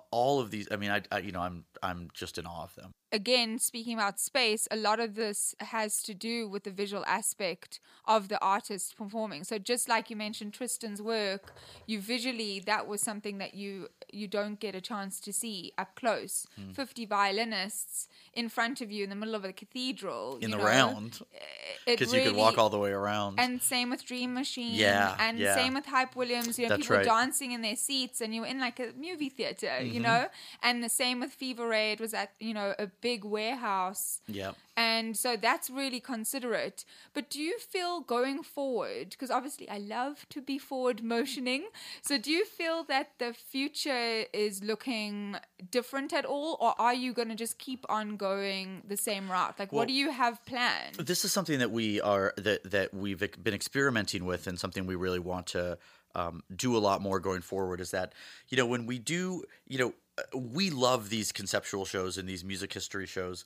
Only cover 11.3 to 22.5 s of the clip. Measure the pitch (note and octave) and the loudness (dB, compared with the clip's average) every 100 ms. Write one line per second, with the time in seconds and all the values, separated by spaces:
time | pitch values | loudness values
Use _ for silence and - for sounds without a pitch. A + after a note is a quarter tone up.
11.3 | G3 - - - - - G#3+ G3 B3 B3 | -2 -8 -20 -20 -16 -6 -4 -2 -2 0
12.3 | A#3 G#3+ G3 F#3+ G#3 A2+ G#3 - G#3 G#3 | -2 -4 -4 0 0 0 -2 -2 -2 -6
13.3 | G3 F#3+ F#3+ G3+ G3 - - - G3+ G#3 | -6 -8 -8 -10 -8 -12 -14 -16 -10 -2
14.3 | G#3 G#3 G#3 G#3+ F#3+ F#3 G#3+ G3 - - | -2 -2 -4 -6 -6 -6 -6 -6 -8 -6
15.3 | G3+ A#3 G3 D#3 - F#3+ - B3 E3+ E3+ | -4 -4 -6 -8 -6 -8 -2 0 0 0
16.3 | - - - G2 F#2 B3+ - G#3+ G#3 G3+ | -6 -6 -12 -10 -6 -8 -6 -2 2 4
17.3 | G3 A#3 G3+ G3 - - - - - - | 2 0 -2 -4 -6 -6 -6 -8 -14 -10
18.3 | - A#3 B3 A#3 C4+ A3 G#3 G3 G3+ A3 | -6 -2 0 0 -2 -6 -4 -4 -4 -4
19.3 | A3 F#3+ F#3 G3+ B3+ B3+ G#3 F#3+ A#2 A2 | -4 -4 -10 -10 -4 -4 -4 -4 -4 -4
20.3 | C3 A2+ G#2+ G#2 B2 A#2+ G#2 A2+ - - | -4 -2 2 6 8 8 4 -6 -10 -16
21.3 | - D2+ - D2+ - - A#3+ B2+ B2 - | -16 -16 -14 -12 -4 0 2 4 6 6
22.3 | G#2 A2 | 8 8